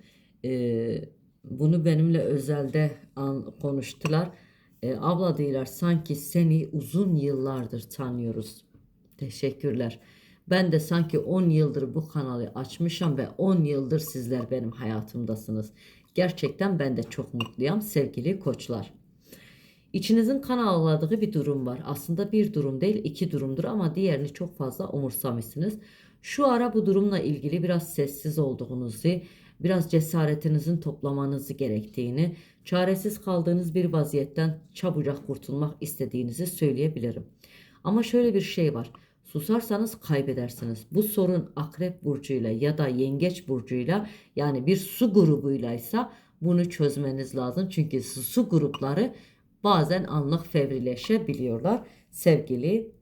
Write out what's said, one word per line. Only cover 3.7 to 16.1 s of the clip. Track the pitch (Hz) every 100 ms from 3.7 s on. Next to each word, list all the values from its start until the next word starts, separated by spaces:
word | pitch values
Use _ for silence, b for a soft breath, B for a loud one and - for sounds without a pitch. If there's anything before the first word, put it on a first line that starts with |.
| 139 113 - 151 151 175 B B B B _
E, | 120 131
"Abla," | 143 175 185 151
diyorlar, | 143 131 131
"sanki | - 175 165 160
seni | 147 - 175 165 160 156
uzun | 151 113 175 196
yıllardır | 160 143 139 135 131 117 120
tanıyoruz." | - - 127 123 117 110 107 - _ _ _ _ _ -
Teşekkürler. | 135 - 135 - 143 120 117 - b b b b -
Ben | 185 185
de | 156
sanki | 156 170 160 151
on | 107 185 175
yıldır | 156 151 143 127
bu | 147 156
kanalı | 151 131 123 120
açmışım | - 131 - 165 165 170 131
ve | -
on | - 196 180
yıldır | 147 139 131 156
sizler | 156 131 120 127 117
benim | 127 113
hayatımdasınız. | 120 113 107 107 123 113 110 - 107 107 B B B B